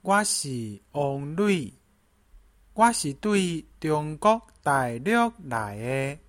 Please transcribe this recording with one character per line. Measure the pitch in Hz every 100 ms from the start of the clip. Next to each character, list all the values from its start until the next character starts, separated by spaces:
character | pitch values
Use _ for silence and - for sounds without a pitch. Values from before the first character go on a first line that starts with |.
我 | - 202
是 | 208 - 147 127 110 101 _
王 | 147 143 139 143 160
蕊， | 208 185 117 - _ _ _ _ _ - _ _ _ -
我 | 233
是 | - 151
对 | 135 214 208 180 165 - _
中 | 156 151 151 156
国 | 208 226 - _
大 | - 139 123
陆 | 120 143 233 233 - 156
来 | 117 104 101
的 | 120 135 135 151